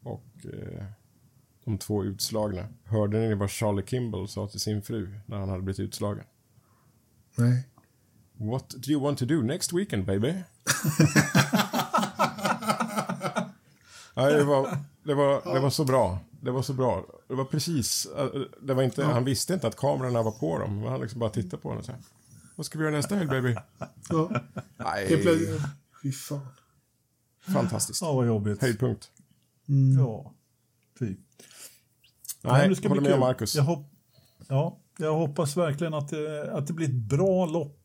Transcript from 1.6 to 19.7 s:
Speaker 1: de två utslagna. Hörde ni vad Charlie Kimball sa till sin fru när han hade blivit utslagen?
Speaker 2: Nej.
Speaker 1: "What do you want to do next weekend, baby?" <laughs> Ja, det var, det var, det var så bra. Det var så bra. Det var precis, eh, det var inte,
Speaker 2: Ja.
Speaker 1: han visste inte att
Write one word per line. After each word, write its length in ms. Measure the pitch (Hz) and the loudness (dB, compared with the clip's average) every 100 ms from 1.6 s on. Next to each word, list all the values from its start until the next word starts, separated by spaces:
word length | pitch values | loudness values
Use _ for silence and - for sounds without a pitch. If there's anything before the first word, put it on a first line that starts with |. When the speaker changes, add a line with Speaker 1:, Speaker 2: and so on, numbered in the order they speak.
| - | -6
Speaker 1:
de 120 | 101 | -6
två 260 | - 104 | -2 -2
utslagna. 640 | 98 98 - 110 107 92 90 - | -2 -4 -4 -2 -2 -4 -8 -14
Hörde 360 | - 110 104 107 | -4 0 2 2
ni 160 | 113 107 | 0 0
vad 140 | 98 | -2
Charlie 340 | - 110 101 95 | -2 0 0 -2
Kimball 420 | 127 123 98 98 | -4 -4 -6 -6
sa 200 | - 101 | -6 -8
till 120 | 104 | -6
sin 220 | - 107 | -4 -4
fru 380 | 101 117 95 101 - | -4 -6 -6 -10 -10
när 120 | 107 | -6
han 120 | 95 | -4
hade 120 | 95 | -4
blivit 180 | 95 98 | -4 -4
utslagen? 440 | 101 - 104 104 107 _ _ _ _ _ _ _ _ _ _ - | -6 -4 -4 -6 -10 _ _ _ _ _ _ _ _ _ _ 0
Speaker 2:
Nej. 320 | 120 123 131 _ _ _ _ _ _ _ 107 | 4 4 0 _ _ _ _ _ _ _ -4
Speaker 1:
"What 180 | 127 - | -4 -6
do 220 | 131 127 | -14 -2
you 100 | 147 | 0
want 160 | 139 143 | 0 0
to 80 | 123 | 0
do 160 | 160 | 2
next 320 | 113 170 - | 2 0 -2
weekend, 320 | 175 202 104 92 | -2 0 -2 0
baby?" 280 | 98 117 | 0 0
<laughs> 100 | 185 180 _ - - - - 156 - - 175 - 202 - - - - - - 311 - 202 - 220 - 226 208 - - 185 - - - _ _ _ - - - | -2 -8 _ -6 -2 -2 4 4 6 4 4 4 2 0 -2 0 0 -2 0 -2 0 -2 -2 -2 -2 -2 -4 -6 -6 -4 -4 -6 -10 _ _ _ -20 -14 0
Ja, 100 | 135 | 4
det 140 | 151 | 6
var, 340 | 143 143 135 139 - _ | 6 4 2 -2 -8 _
det 100 | 156 | -2
var, 400 | 139 143 139 175 | 2 4 2 0
det 60 | 135 | 0
var 100 | 135 | 2
så 160 | - 143 | 2 2
bra. 340 | 131 104 95 - - | 4 4 0 -8 -10
Det 100 | 123 | -4
var 100 | 127 | -2
så 120 | 131 | -2
bra. 320 | 131 127 92 - - _ | 0 0 0 -4 -16 _
Det 80 | 127 | -6
var 100 | 135 | -2
precis, 600 | 151 147 165 104 - - 76 | -2 0 -2 0 -2 -4 -4
eh, 100 | 135 139 131 - | -4 -2 -8 -10
det 120 | 139 | -2
var 100 | 127 | 2
inte, 180 | 135 - | 2 2
Speaker 2:
Ja. 100 | 143 | 0
Speaker 1:
han 140 | 127 127 | 2 2
visste 280 | 123 - | -2 0
inte 140 | 185 | 0
att 80 | 123 | -2